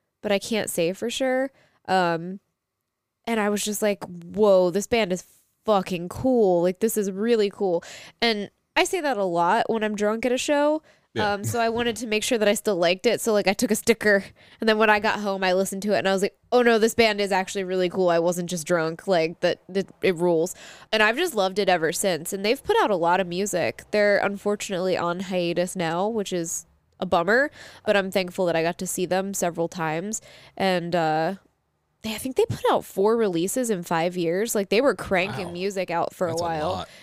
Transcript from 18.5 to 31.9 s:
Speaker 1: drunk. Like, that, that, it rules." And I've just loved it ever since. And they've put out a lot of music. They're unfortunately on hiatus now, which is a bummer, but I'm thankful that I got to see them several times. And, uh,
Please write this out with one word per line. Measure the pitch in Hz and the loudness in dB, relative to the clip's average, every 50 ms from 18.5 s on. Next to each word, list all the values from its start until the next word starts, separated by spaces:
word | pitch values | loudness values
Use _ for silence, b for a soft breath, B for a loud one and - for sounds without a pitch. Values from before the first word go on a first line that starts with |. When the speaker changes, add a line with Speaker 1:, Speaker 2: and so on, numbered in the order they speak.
| 185 165 151 | -6 -6 -2
Speaker 1:
drunk. | - 180 170 160 160 165 - - 196 | -2 0 0 0 -2 -4 -6 -2 0
Like, | 185 165 160 165 175 - | 2 2 2 0 -2 -2
that, | - 175 - - _ - | -2 -2 -2 -2 _ -6
that, | 185 196 185 - - - | -4 -4 -4 -4 -8 -2
it | - 190 180 | 0 0 0
rules." | 156 175 180 170 160 165 190 - B B B B B B B | 2 2 2 2 2 0 -2 -4 B B B B B B B
And | 220 220 | 0 2
I've | 214 214 226 | 2 2 2
just | 277 370 339 262 | 0 -2 -2 0
loved | 208 190 190 190 208 | 0 -2 0 0 0
it | 196 185 | 2 2
ever | 180 165 160 151 | 2 2 2 -2
since. | 175 - - 190 170 143 165 - | -2 0 -2 -2 -2 -2 -4 -8
And | 202 196 196 | -8 -4 -2
they've | 214 247 - | -2 -2 -2
put | - - 415 453 | 0 0 2 2
out | 370 247 | 2 2
a | 202 | 2
lot | 165 170 170 180 185 | 0 2 2 2 2
of | 190 | 0
music. | 175 170 180 202 202 - 170 139 113 - - - - | -2 -2 -4 -4 -2 -2 -2 -2 -2 -4 -6 -10 -2
They're | - 214 208 208 202 - | 0 2 4 4 4 2
unfortunately | - 202 202 196 - 202 208 208 - - 196 175 185 185 175 | 2 0 -4 -4 -4 -4 -4 -4 -4 -6 -4 -2 0 0 0
on | - 170 175 175 185 | 0 0 -2 -2 -4
hiatus | 196 180 180 185 175 170 170 175 175 180 - | -6 -4 -2 -2 -2 0 0 -2 -2 -2 -4
now, | 185 170 160 165 175 196 214 | -4 -4 -2 -2 -2 -2 -2
which | 233 220 196 - | -2 -4 -4 -4
is | 185 175 165 165 - - - _ _ _ _ _ _ - | -4 -4 -4 -4 -8 -8 -10 _ _ _ _ _ _ -8
a | 190 | -4
bummer, | 175 190 170 170 185 220 254 285 302 B B B B B B B | 0 0 2 2 4 2 2 2 0 B B B B B B B
but | 214 208 | 2 2
I'm | 202 190 190 | 2 2 0
thankful | - 196 185 180 - - 185 | -2 -2 -2 -2 -2 -2 0
that | 170 165 | 0 2
I | 165 | 2
got | 160 170 170 - | 0 0 -2 -4
to | 190 | -6
see | 175 - 185 180 | -6 -4 -4 -2
them | 156 180 190 190 196 196 | 0 0 -2 -2 -2 -4
several | - 190 175 165 170 170 170 | -2 -2 -2 -2 -2 -4 -4
times. | - 180 160 156 156 165 190 214 220 - B B B B B B B | -2 -4 -4 -2 -2 -4 -4 -6 -8 -10 B B B B B B B
And, | - 196 190 185 175 170 170 170 | -2 0 0 0 0 -2 -2 0
uh, | 175 160 156 156 156 160 180 196 - _ _ _ _ _ _ _ _ _ _ | 0 2 2 2 2 0 -2 -4 -6 _ _ _ _ _ _ _ _ _ _